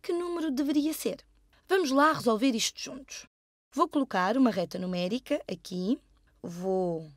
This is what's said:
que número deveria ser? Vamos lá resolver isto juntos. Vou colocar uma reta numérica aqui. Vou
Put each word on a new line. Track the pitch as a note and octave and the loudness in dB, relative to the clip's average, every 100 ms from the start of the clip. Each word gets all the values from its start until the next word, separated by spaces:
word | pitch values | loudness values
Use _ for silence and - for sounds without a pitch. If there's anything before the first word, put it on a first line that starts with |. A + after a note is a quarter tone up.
que | - | -4
número | F4 F4 E4+ D#4+ | -4 -2 -4 -2
deveria | B3+ C#4+ D4+ D4 | -2 0 0 0
ser? | D#4 A3+ F3 - _ _ _ _ | -2 -6 -6 -14 _ _ _ _
Vamos | F#4+ D#4+ | 2 4
lá | C4+ D4+ | 4 4
resolver | D#4 A#3+ A3 C4+ | 4 2 4 2
isto | A3+ - - | 2 -2 -4
juntos. | - C4 - - - _ _ _ _ | -12 -12 -14 -18 -18 _ _ _ _
Vou | - - | 0 2
colocar | D4+ C4 G3 F3+ A#3+ | 2 0 0 2 4
uma | B3+ | 4
reta | F#3 E3+ F#3 | 4 -2 -4
numérica | F#3 F3+ F3+ A#3+ - D4 - | -4 -2 -2 -2 -2 -4 -4
aqui. | F#3 - F3+ F#3 C#4+ _ _ _ _ | -10 -8 -4 -2 -2 _ _ _ _
Vou | - F3 F#3 F#3+ F3+ E3 D#3+ | -12 -6 -2 0 0 -2 -8